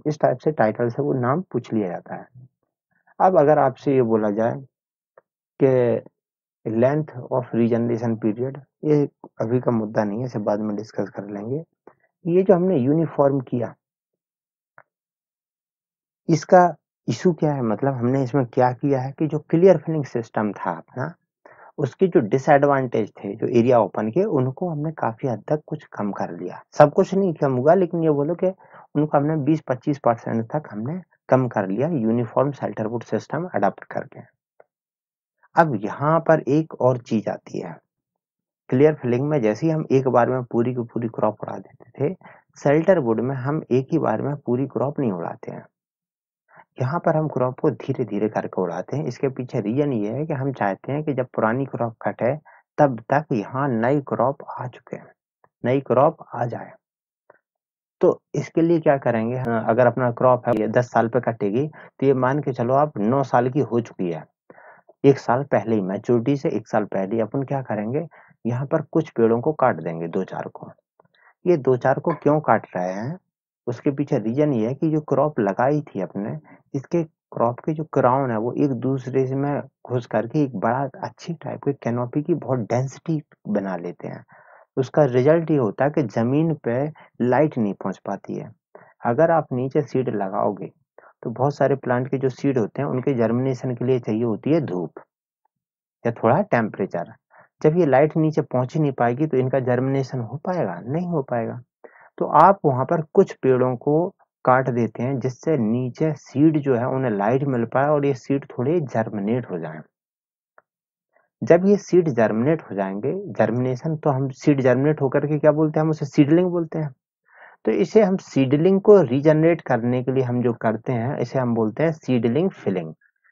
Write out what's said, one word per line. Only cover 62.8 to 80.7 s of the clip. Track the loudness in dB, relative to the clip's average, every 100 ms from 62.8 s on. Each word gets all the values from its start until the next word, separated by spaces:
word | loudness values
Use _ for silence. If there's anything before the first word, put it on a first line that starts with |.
| 0 0
नौ | 0 0 2
साल | 2 2
की | 0
हो | -2 -2
चुकी | -4 -6 -6
है, | -6 -10 _ _ -20 -20 -20 _ _
एक | 4 4
साल | 2 -2
पहले | 0 -2 0 -2
ही, |
मैच्योरिटी | -2 -4 0 0 2 -2
से | -2
एक | -4 -2
साल | -4 -2
पहले | -4 -4 -2
ही |
अपन | -2 -4
क्या | -4 -6
करेंगे, | -6 -6 -4 -6 -8 -14 -20 _ -6
यहाँ | -4 -2
पर | -4 -2
कुछ | -4 -2
पेड़ों | 0 2 2
को | -2
काट | 0 0 0
देंगे, | -6 -6 -6
दो | -6
चार | -6 -8 -12
को। | -14 -20 -20 _ _ _ _ _ _ 0
ये | 2
दो | 2 2
चार | 2 0
को | -2
क्यों | 0 2 2
काट | 2 0 0 -6
रहे | -4
हैं, | -4 -8 -10 _ _ _ _ -10
उसके | -4 -2
पीछे | -2 -2 -2
रीजन | -2 0 2
ये | 2 0
है |
कि | 0 0
जो | 0
क्रॉप | 0 0 0 0
लगाई | -2 0 0 0
थी | -4 -8
अपने, | -8 -6 -8 -10 -14 -20 _
इसके | -10 -4 -4
क्रॉप | -4 _ -12 -4 -2 -2
के | -6
जो | -6 -2
क्राउन | 2 2 2 0
है | -2
वो | -4 0
एक | 0 0
दूसरे | -2 -4 -2 -2 -2
से | -2
में | -2 -4 -8 _ -6
घुस | -6 -2
करके | -4 -2 0
एक | -2 -2
बड़ा | -2